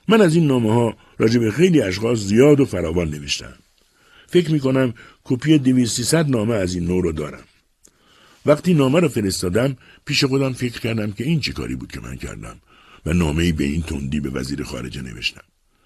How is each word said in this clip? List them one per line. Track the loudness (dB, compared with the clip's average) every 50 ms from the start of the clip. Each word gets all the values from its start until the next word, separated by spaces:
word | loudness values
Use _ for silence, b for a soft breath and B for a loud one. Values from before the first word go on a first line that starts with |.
| _ 2
من | 4 6
از | 6 6 4
این | 4 4
نامه‌ها | 4 2 2 2 2 2 2 2 0 -2 b b b b -2
راجع | 0 2 2 2
به | 2 0
خیلی | 2 2 2 4 4 2 2
اشخاص | 0 -2 -2 -2 -2 -2 -2
زیاد | -2 2 4 6 6 8 6 6
و | 4
فراوان | 2 0 -2 -4 -2 -2 -2 -2 -2
نوشتم. | -4 -8 -8 -8 -8 -8 -8 -14 -20 -20 _ _ _ _ b b b b b b b b b
فکر | b 0 2 2 2 0
می‌کنم | 0 0 0 2 2 0 0 -2 B B B B B B
کپی | -4 -4 -2 2 4 4 4
دویست | 4 4 4 4 2 2 0
سیصد | -2 -2 0 0 0 2 0
نامه | 0 0 0 0 0
از | 0 -2 -2 -2
این | -2 -2
نوع | 0 0 0 0
رو | -2 -2
دارم. | -4 -8 -10 -12 -16 -20 _ _ _ _ _ _ _ _ b b b b b b b b b b b b
وقتی | 2 2 2 2 2 2
نامه | 4 4 4 4 2
رو | 2 2
فرستادم، | 0 -2 -2 -2 -2 -2 -4 -2 0 0 0 0 -2 b b b b b b
پیش | -6 -2 -2 0
خودم | 0 0 0 0 -2 -4
فکر | -4 -6 -8 -6 -6
کردم | -6 -4 -4 -4 -4 -6 -6
که | -6 -4
این | -2 -2 -2
چه | -2 -4 -6
کاری | -8 -8 -6 -8
بود | -8 -10 -12 -14
که | -14
من | -14 -14 -12
کردم | -12 -12 -12 -14 -14 -16 -18 -18 -20 b b b b b b b b b
و | -2 0
نامه‌ای | 0 2 0 0 2 2 0 0
به | 0 -2
این | -2 -2 -4 -4
تندی | -6 -6 -8 -6 -6 -4 -4
به | -4 -6
وزیر | -6 -8 -6 -6 -8 -8 -8
خارجه | -10 -10 -12 -12 -12 -12 -12 -14
نوشتم. | -14 -14 -10 -10 -10 -10 -10 -16 _ _ _ _ b b b b